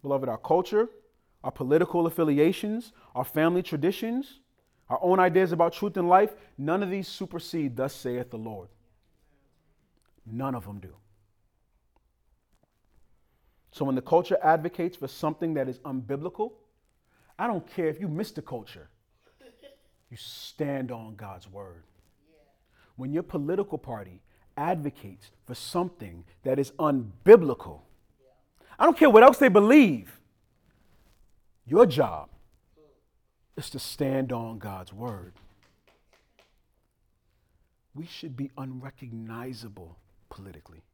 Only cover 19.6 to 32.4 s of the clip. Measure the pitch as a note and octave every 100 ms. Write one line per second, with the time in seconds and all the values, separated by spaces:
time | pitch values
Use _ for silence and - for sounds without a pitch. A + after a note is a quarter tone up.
19.6 | C#4 _ _ _ _ A#2+ - - - -
20.6 | D3 C#3 B2+ A#2+ A2 G#2 G#2+ F2+ F#2+ F#2+
21.6 | G2 E2+ E2+ _ _ _ _ _ _ _
22.6 | _ _ _ - C3 D3+ E3 D#3 C#3+ F#3+
23.6 | G3 C3 - A2+ G2 F2 _ _ _ -
24.6 | D#3 F3+ C#3+ - G2+ F#2 - _ - D3
25.6 | - F3 F3+ - G2 E2+ E2+ _ C3 C3+
26.6 | C3+ - D#3 C#3 A2 - - A#3 D#3 A#2+
27.6 | - D#2 _ _ _ _ _ _ _ _
28.6 | _ - D4 E4+ D4+ A3 B3+ C#4 C4 G3
29.6 | G#3 D4 A#3 B2 F#2 - _ _ _ _
30.6 | _ _ _ _ _ _ _ _ _ _
31.6 | - D#3+ A#3 C3+ A#2 D#2 - -